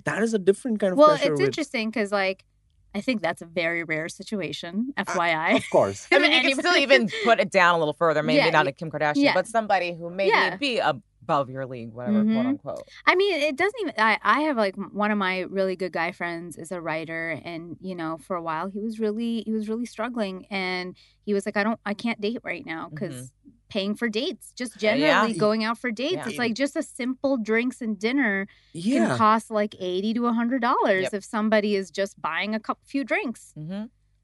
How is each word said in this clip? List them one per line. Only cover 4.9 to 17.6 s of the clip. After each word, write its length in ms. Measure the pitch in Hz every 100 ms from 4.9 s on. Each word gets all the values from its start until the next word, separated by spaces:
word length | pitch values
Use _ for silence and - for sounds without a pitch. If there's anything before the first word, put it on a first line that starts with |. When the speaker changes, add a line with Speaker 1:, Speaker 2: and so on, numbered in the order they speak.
| -
Speaker 1:
Uh, 40 | 190
Speaker 2:
F 80 | 175
Y 140 | 170
I. 200 | 160 170
Speaker 1:
of 160 | 254 -
course. 380 | 175 104 95 -
Speaker 2:
<laughs> 40 |
Speaker 3:
I 80 | -
mean, 120 | 320
you 80 | 320
Speaker 2:
Anyway. 140 | - 269
Speaker 3:
can 40 |
still 120 | 349 359
even 340 | 269 269 220 -
put 160 | 403 226
it 100 | 208
down 260 | 190 175 170
a 40 |
little 140 | 151
further, 280 | 147 170 151
maybe 160 | 156 147 -
Speaker 2:
Yeah, 40 |
Speaker 3:
not 160 | 160 143
Speaker 2:
y-, 40 |
Speaker 3:
a 40 |
Kim 160 | - 160
Kardashian, 320 | 147 151 151
Speaker 2:
yeah. 100 | 285
Speaker 3:
but 140 | 180 185
somebody 460 | 226 214 190 175
who 160 | 170 170
may 180 | 180 196
Speaker 2:
Yeah. 300 | 453 190 185
Speaker 3:
be 220 | 285 214
above 720 | 151 143 - _ - 147 135
your 160 | 131 131
league, 280 | 127 226
whatever, 260 | 226 160 214
Speaker 2:
Mm-hmm. 140 | 214
Speaker 3:
quote 120 | 220 247
unquote. 400 | 285 - 67 - - -
Speaker 2:
I 100 | 359
mean, 180 | 403 320 302
it 60 | 269
doesn't 240 | 381 480
even, 120 | 339 -
I, 200 | 220 202
I 200 | 202 240
have, 160 | 311 240
like, 180 | 202 196
m-, 120 | 202
one 180 | 196 208
of 60 | 208
my 180 | 185 185 180 190
really 200 | 190 185
good 160 | 185
guy 180 | 170 170
friends 460 | - 175 170 175 -
is 120 | 160
a 80 | 180
writer, 580 | 160 160 160 165 165 156 170
and, 320 | 165